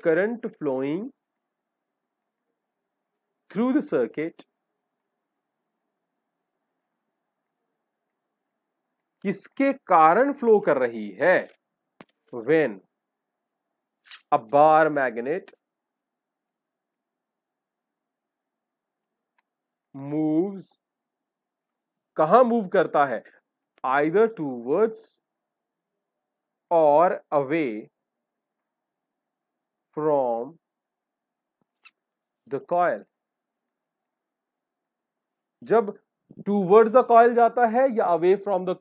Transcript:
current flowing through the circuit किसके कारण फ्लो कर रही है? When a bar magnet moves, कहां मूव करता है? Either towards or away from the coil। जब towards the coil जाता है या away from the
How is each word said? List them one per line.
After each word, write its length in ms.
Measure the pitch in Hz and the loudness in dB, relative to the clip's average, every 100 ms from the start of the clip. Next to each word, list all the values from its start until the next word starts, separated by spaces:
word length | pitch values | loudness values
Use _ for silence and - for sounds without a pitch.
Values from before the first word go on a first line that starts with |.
| 170 | 0
current 380 | 160 208 240 214 | 0 -2 -6 -12
flowing 640 | - 151 131 139 160 247 - _ _ _ _ _ _ _ _ _ _ _ _ _ _ _ _ _ _ _ _ _ _ _ | -10 -6 -4 -4 -6 -8 -16 _ _ _ _ _ _ _ _ _ _ _ _ _ _ _ _ _ _ _ _ _ _ _
through 280 | 185 247 269 | -4 -2 -2
the 140 | - | -2
circuit 500 | 156 117 - 160 - _ _ _ _ _ _ _ _ _ _ _ _ _ _ _ _ _ _ _ _ _ _ _ _ _ _ _ _ _ _ _ _ _ _ _ _ _ _ _ _ _ _ _ _ _ _ _ _ | -4 -4 -6 -10 -12 _ _ _ _ _ _ _ _ _ _ _ _ _ _ _ _ _ _ _ _ _ _ _ _ _ _ _ _ _ _ _ _ _ _ _ _ _ _ _ _ _ _ _ _ _ _ _ _
किसके 520 | - 180 - - 277 | -8 -8 -10 -4 -4
कारण 600 | 269 - 180 160 180 277 | -4 2 4 6 4 0
फ्लो 260 | 277 233 214 | -2 2 2
कर 180 | 202 135 | 2 0
रही 320 | 127 117 104 | -2 -6 -12
है? 380 | 95 151 170 95 _ _ _ _ _ - _ _ 123 | -4 0 0 -2 _ _ _ _ _ -20 _ _ -10
When 340 | 113 160 139 98 _ _ _ _ _ _ _ _ _ _ _ _ - - - | -2 0 0 -4 _ _ _ _ _ _ _ _ _ _ _ _ -20 -20 -6
a 60 | 143 117 | -6 0
bar 360 | 143 156 156 156 | 4 6 6 2
magnet 640 | 147 131 113 120 175 - _ _ _ _ _ _ _ _ _ _ _ _ _ _ _ _ _ _ _ _ _ _ _ _ _ _ _ _ _ _ _ _ _ _ _ _ _ _ _ _ _ _ _ _ 139 | 0 -4 -4 -6 -8 -10 _ _ _ _ _ _ _ _ _ _ _ _ _ _ _ _ _ _ _ _ _ _ _ _ _ _ _ _ _ _ _ _ _ _ _ _ _ _ _ _ _ _ _ _ -16
moves, 680 | 139 151 156 156 196 196 - _ _ _ _ _ _ _ _ _ _ _ _ _ _ - | -10 -6 -2 -2 -2 -6 -18 _ _ _ _ _ _ _ _ _ _ _ _ _ _ -4
कहां 280 | 156 214 | 2 2
मूव 240 | 254 233 190 | 2 0 -2
करता 380 | 196 156 160 143 | -2 0 0 -2
है? 180 | 113 - _ _ _ _ _ 131 | -4 -12 _ _ _ _ _ -4
Either 420 | 135 156 180 226 | -2 0 0 0
towards 960 | 226 147 123 117 160 220 - - _ _ _ _ _ _ _ _ _ _ _ _ _ _ _ - | -2 -10 -8 -4 -2 -2 -4 -20 _ _ _ _ _ _ _ _ _ _ _ _ _ _ _ -4
or 380 | 170 156 147 180 208 - | 2 4 4 2 -2 -4
away 480 | 147 135 165 143 107 135 _ _ _ _ _ _ _ _ _ _ _ _ _ _ _ _ _ _ _ _ - | -4 -2 -2 -4 -6 -12 _ _ _ _ _ _ _ _ _ _ _ _ _ _ _ _ _ _ _ _ -8
from 600 | 151 147 127 117 127 165 _ _ _ _ _ _ _ _ _ _ _ _ - _ _ _ _ _ _ | -2 -2 -2 -4 -8 -14 _ _ _ _ _ _ _ _ _ _ _ _ -20 _ _ _ _ _ _
the 100 | 135 135 | -12 -6
coil। 300 | 175 175 110 - _ _ _ _ _ _ _ _ _ _ _ _ _ _ _ _ _ _ _ _ _ _ _ _ _ | -2 -2 -4 -10 _ _ _ _ _ _ _ _ _ _ _ _ _ _ _ _ _ _ _ _ _ _ _ _ _
जब 360 | 120 214 202 202 _ _ _ - - | -2 0 0 -8 _ _ _ -14 -4
towards 400 | 202 180 214 226 | -2 4 4 6
the 140 | 247 240 | 4 4
coil 220 | 233 240 | 6 6
जाता 320 | 240 233 226 233 | 4 2 2 0
है 240 | 226 269 | 2 0
या 140 | 220 190 | 0 -2
away 300 | 170 180 196 | 0 2 0
from 240 | 196 185 | -2 -4
the 160 | 185 180 | -4 -4